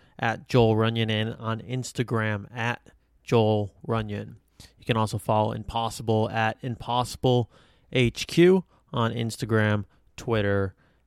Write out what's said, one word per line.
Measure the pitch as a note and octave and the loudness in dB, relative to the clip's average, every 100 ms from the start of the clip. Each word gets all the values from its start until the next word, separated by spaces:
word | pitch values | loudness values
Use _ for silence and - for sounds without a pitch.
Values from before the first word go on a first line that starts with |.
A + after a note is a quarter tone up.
| _ - | _ -6
at | A#2 A2 - | -4 -4 0
Joel | B2+ A2+ G#2+ | 4 6 4
Runyon | A2+ A2+ A2 | 2 0 0
and | G#2+ A2 A#2 | -2 -4 -6
on | A2+ A2+ | -6 -6
Instagram | A2 B2+ A#2+ - A2+ A2+ A2 G#2 G2+ A#2+ | -6 -8 -6 -6 -2 -2 0 -4 -6 -6
at | A#2 - - - _ _ | -6 -6 -12 -20 _ _
Joel | - A#2+ G#2+ G#2+ G#2 - - | 0 4 4 2 -2 -8 -4
Runyon. | A2+ G#2+ G#2 G#2+ A2+ _ - - _ | -4 -4 -8 -10 -18 _ -20 -20 _
You | - | -4
can | A2+ | 0
also | G#2+ G#2 | 0 -2
follow | - G#2+ A2 | 0 0 0
Impossible | A2+ - A#2 A2+ - A2+ A2 A2 | -4 -6 -4 -4 -4 -2 0 0
at | A2 A2 - | 0 -2 -4
Impossible | C3 A2 - A#2+ B2 - C3 B2 A#2 _ _ _ _ | -8 -8 -2 -2 -2 -2 2 2 0 _ _ _ _
H | C3 A#2+ - - | 0 0 -2 -2
Q | E3 F3 F#3 - _ _ | 4 6 6 0 _ _
on | B2 A2+ | -2 -2
Instagram, | A#2 A#2 - G#2+ A2 G#2+ G#2 F#2+ _ _ - | -2 -6 -6 0 2 2 0 -4 _ _ -12
Twitter, | - A2 G2+ G2+ F#2+ - _ _ | -2 0 2 0 -2 -6 _ _